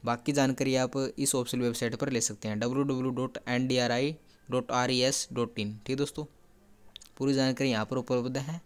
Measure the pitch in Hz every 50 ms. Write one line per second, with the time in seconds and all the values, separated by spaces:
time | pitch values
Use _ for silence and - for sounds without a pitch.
0 | - 120 117 120 - - 143 143 135 131 131 - 139 135 131 131 131 127 131 139
1 | 135 131 - - 139 131 - 131 123 - - 127 120 120 117 120 131 117 117 117
2 | - 139 135 120 110 - 110 104 - 110 107 104 113 120 127 135 139 139 135 127
3 | 127 131 131 120 127 127 - - - - 123 123 127 127 127 127 123 120 120 120
4 | 131 143 156 156 - - - - - - 123 127 120 - 120 123 123 123 131 127
5 | 123 131 135 - - - - 120 120 117 - - 107 104 107 107 - - 131 135
6 | 143 139 - - 151 147 - - - - - - - - - _ - - - -
7 | - - - - 135 139 139 135 135 131 131 120 139 135 123 107 110 - 131 131
8 | 120 - 131 123 120 127 127 135 135 143 160 170 -